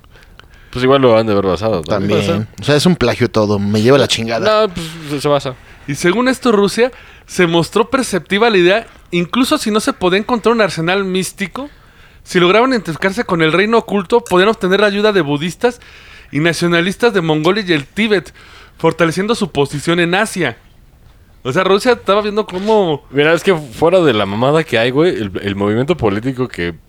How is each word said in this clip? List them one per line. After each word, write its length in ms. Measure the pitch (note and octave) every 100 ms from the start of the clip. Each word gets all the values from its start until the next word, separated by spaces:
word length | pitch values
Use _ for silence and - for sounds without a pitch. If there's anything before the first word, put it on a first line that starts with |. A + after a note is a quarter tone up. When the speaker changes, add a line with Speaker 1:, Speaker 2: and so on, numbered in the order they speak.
| - - - - - - -
Speaker 1:
Pues 120 | B2+
igual 180 | B2+ C#3
lo 160 | B2+ A2
han 80 | A2+
de 60 |
haber 140 | G2+ G2
basado. 360 | E2+ A2 F#2+
Speaker 2:
También. 360 | D#2 G#2 G2+ G#2
Speaker 1:
Puede 60 | G2+
ser. 220 | G2+ A2 -
Speaker 2:
O 40 | G#2+
sea, 100 | D3
es 100 | F#3
un 120 | F3
plagio 320 | A#2+ A2 A#2+
todo. 260 | A2 G#2 G2+
Me 240 | G2+ G#2+
lleva 160 | A2+ C#3
la 120 | A2
chingada. 580 | - A2+ A2+ G#3+ G#3+ G#3+
Speaker 1:
No, 60 |
pues 120 | F3 D#3+ E3 D3
se, 120 | C#3+
se 60 | D3
basa. 260 | C#3+ C#3 B2 - - -
Speaker 3:
Y 80 | D3
según 320 | F3 G3+ B3+
esto, 240 | B3+ B3+
Rusia 400 | G#3 G3+ - B3 - - - -
se 220 | - F3
mostró 420 | E3+ D#3+ G3+ G#3+
perceptiva 580 | C4 A#3+ F#3 - G3 A#3
a 20 |
la 80 | G3
idea, 300 | F3 G#3 - - -
incluso 460 | F3 F3 A#3+ C4 D#4
si 140 | A3
no 80 | G#3
se 140 | A#3
podía 260 | - F3+ F#3+
encontrar 340 | G#3+ A#3+ G#3+
un 60 | A#3
arsenal 460 | G3 E3 E3 G3 F#3+
místico, 640 | F#3 F3+ - F#3 - C#4+ - - - - -
si 180 | - F#3
lograban 300 | F3 G#3 B3+
identificarse 520 | B3 E3+ D3+ G3 G3
con 180 | A#3+ F3
el 120 | D#3+
reino 240 | E3 G#3 A#3
oculto, 440 | - G3+ F3+ A#3
podían 280 | - F3+ G3+
obtener 320 | A3 F3+ G3
la 60 | G#3
ayuda 260 | G3+ G#3+
de 80 | G3
budistas 580 | C#3+ C#3+ F3 - A#3+ A#3+ - - - - -
y 100 | C#3
nacionalistas 720 | E3 D#3 F3 E3+ F3 F3+ A#3+
de 80 | G3
Mongolia 420 | E3 D#3 D#3 G3+ F3+
y 60 |
el 140 | D#3 C3+
Tíbet, 480 | - A3 G3 - - - - - -
fortaleciendo 560 | D#3+ D#3+ E3 E3 G#3
su 180 | A3+ F#3
posición 500 | C#3 C#3+ D3 E3 E3+
en 120 | E3+
Asia. 440 | F#3 G#3+ F#3+ C#3+ - _ _ - _ - - _ -
O 100 | B2
sea, 100 | C#3+
Rusia 300 | F#3+ G3+ B3+
estaba 280 | A#3+ - G3+
viendo 240 | G#3 G#3 G#3
cómo 580 | F#3 G3+ A3 F3+ C#3+ -
Speaker 1:
Mira, 200 | C3+ D3+
es 100 | E3+
que 100 | - E3+
fuera 460 | C#3+ G#2+ E3 F#3
de 100 | D#3+
la 120 | G#2+ G2
mamada 380 | G2+ C3 D#3 D#3
que 120 | A#2
hay, 100 | A#2+
güey, 200 | C3 F3 A2
el, 160 | G#2 F2
el 140 | G2+ G2
movimiento 400 | G2+ A2 C#3 E3+
político 520 | A2+ G2+ B2 B2+ B2
que 240 | - F2 E2